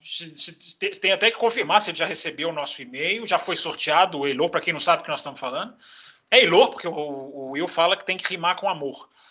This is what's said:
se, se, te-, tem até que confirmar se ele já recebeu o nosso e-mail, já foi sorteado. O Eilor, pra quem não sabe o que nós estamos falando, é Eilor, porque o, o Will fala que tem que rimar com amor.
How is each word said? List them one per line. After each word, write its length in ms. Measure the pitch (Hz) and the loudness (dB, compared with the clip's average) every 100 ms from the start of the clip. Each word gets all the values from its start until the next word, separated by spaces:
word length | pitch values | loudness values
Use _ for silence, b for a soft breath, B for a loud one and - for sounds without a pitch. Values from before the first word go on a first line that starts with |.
se, 320 | - - 170 151 | -10 -8 -8 -8
se, 160 | - | -8
te-, 480 | 156 - - 202 196 | -10 -16 -6 -6 -2
tem 140 | 190 | 0
até 180 | 185 220 | 4 2
que 60 | 226 | 2
confirmar 440 | 233 180 156 202 | 0 0 4 4
se 100 | 190 | 2
ele 60 | 160 | -2
já 80 | 151 | -2
recebeu 440 | 156 123 123 165 | -4 -8 -4 -4
o 40 | |
nosso 280 | 151 143 - | -4 -6 -8
e-mail, 440 | 123 131 165 220 220 | -12 -4 -2 -2 0
já 140 | 170 | 0
foi 160 | - 165 | 0 -4
sorteado. 640 | 170 - - 156 185 147 | -4 -4 2 4 4 2
O 80 | 139 | -2
Eilor, 220 | 127 165 | 0 0
pra 100 | 160 | 0
quem 140 | 170 | -2
não 80 | 160 | -2
sabe 200 | 175 165 | 2 2
o 40 | - | 0
que 40 | |
nós 120 | 143 | -6
estamos 180 | 143 - | -8 -8
falando, 340 | - 156 226 - b b b b b | -6 -6 -8 -12 b b b b b
é 100 | 247 | 6
Eilor, 320 | 190 175 - | 8 8 6
porque 180 | - 175 | 4 -8
o, 40 | |
o 580 | 160 147 139 135 139 131 | -6 -6 -8 -10 -10 -8
Will 180 | 143 175 | -4 -4
fala 260 | 165 170 196 | 2 2 2
que 100 | - | -2
tem 120 | 185 | -4
que 120 | - | -4
rimar 280 | 185 170 - | -2 -2 0
com 100 | 196 | -2
amor. 420 | 160 139 - - b b | -2 -6 -8 -16 b b